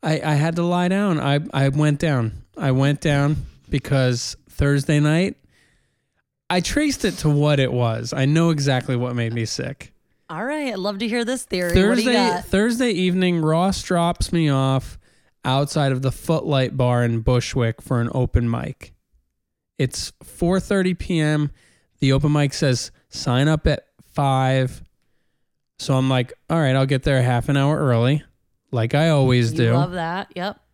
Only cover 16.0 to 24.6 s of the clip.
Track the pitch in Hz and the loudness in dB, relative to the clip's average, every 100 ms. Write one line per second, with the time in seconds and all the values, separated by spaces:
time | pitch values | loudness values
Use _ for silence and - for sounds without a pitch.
16 | 131 - - 131 - 139 131 135 123 123 | -2 -6 -2 -2 0 0 0 0 0 2
17 | 120 117 110 127 - - 117 110 - 127 | 0 0 0 0 0 -2 -2 -4 -4 -2
18 | 117 - 127 131 120 117 - - - - | -2 -2 0 0 0 -4 -6 -12 -18 -20
19 | _ _ _ _ _ _ _ _ 131 - | _ _ _ _ _ _ _ _ -4 -4
20 | - - - - 170 190 - 202 185 180 | -12 -14 -20 -4 0 0 0 0 0 -2
21 | - 170 151 151 147 - _ _ _ _ | -2 0 0 0 -2 -6 _ _ _ _
22 | 135 135 147 151 143 - 147 123 - _ | 2 2 2 2 0 0 0 0 -4 _
23 | _ - - 123 143 156 - 147 - _ | _ -8 -2 2 2 2 0 -2 -4 _
24 | _ - 143 131 131 135 | _ -2 0 2 2 2